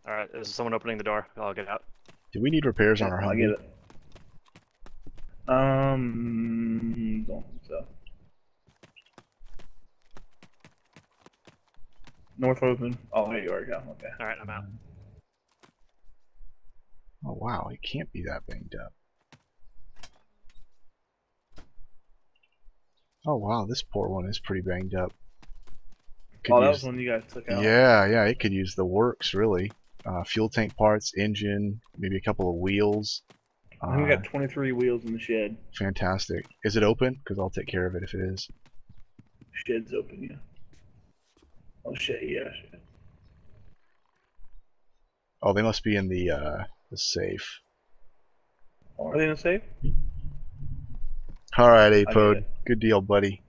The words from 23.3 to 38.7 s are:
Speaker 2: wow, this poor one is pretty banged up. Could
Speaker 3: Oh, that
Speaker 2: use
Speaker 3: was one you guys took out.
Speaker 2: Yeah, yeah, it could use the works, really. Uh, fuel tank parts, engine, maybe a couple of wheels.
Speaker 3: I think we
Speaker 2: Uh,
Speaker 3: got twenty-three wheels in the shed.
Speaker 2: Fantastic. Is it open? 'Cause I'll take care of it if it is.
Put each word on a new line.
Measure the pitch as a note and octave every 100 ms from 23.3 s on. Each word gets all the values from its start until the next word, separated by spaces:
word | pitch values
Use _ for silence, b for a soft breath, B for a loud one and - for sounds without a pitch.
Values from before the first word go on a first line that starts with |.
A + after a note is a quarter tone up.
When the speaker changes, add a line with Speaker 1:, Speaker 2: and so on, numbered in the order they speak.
| C3+
Speaker 2:
wow, | G2+ A2+ G2+
this | B2
poor | - - G2
one | F#2 F#2
is | G#2
pretty | - F#2+ F#2
banged | F2+ F#2+ F#2
up. | F2+ - - - - - - - - - - - - -
Could | -
Speaker 3:
Oh, | A#2+
that | C3+
Speaker 2:
use | D3
Speaker 3:
was | B2+
one | B2
you | B2
guys | A2+ -
took | B2 -
out. | G2+
Speaker 2:
Yeah, | G#2+ A#2 B2+ A2 G2
yeah, | A2+
it | G#2 A#2+
could | G#2+
use | F#2+ F#2+
the | - F#2
works, | F#2+ A#2+ - - F#2+
really. | A2 F2+ G2 - _ -
Uh, | A2+ F2+
fuel | F2 A2+ A2
tank | A#2 G#2 -
parts, | G#2+ G#2+ - F#2+
engine, | G#2+ G#2 G#2 G2+ G#2 A2 _ -
maybe | F#2+ F#2+
a |
couple | - G2+ F#2
of | E2+
wheels. | F#2 G2+ G#2 G#2+ G#2 - _ - _ _ _ -
Speaker 3:
I | - C3+
think | D3
we |
Speaker 2:
Uh, | C3
Speaker 3:
got | G2+
twenty-three | C#3+ C#3 D3 C3+
wheels | B2 B2 A#2+ A2+
in |
the | A2+
shed. | - A2 G#2 A2 - -
Speaker 2:
Fantastic. | G2 F#2+ F#2 F#2+ - F2 - _
Is | - G#2+
it |
open? | G#2 A2+ B2+ C3+
'Cause | - G2
I'll | F#2
take | - -
care | F#2 F2+
of |
it | F2+
if | F#2+ F#2+
it |
is. | F#2 F#2+ - - -